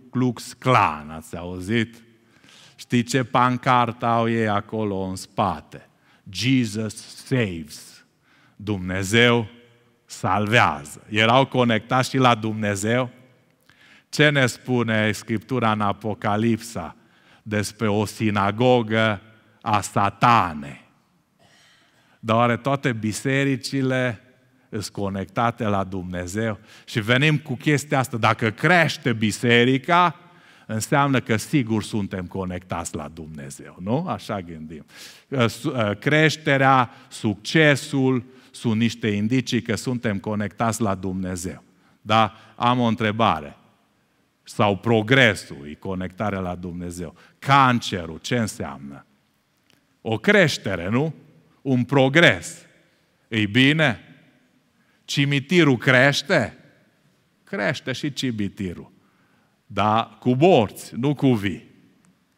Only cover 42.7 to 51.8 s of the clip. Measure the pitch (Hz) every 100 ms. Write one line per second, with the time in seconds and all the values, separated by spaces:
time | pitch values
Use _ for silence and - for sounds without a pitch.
42.7 | 123 120 110 110 107 110 78 71 - _
43.7 | _ _ _ _ _ _ _ - - 104
44.7 | 95 117 113 107 135 120 92 - 73 71
45.7 | 78 95 92 92 - 104 98 90 87 90
46.7 | 87 87 87 82 - - _ - 139 131
47.7 | 120 - 95 82 80 - 123 107 - 80
48.7 | 67 69 69 - _ _ _ _ _ _
49.7 | _ _ _ - 110 - 208 165 - 113
50.7 | 92 87 120 160 - - _ _ _ 139
51.7 | 127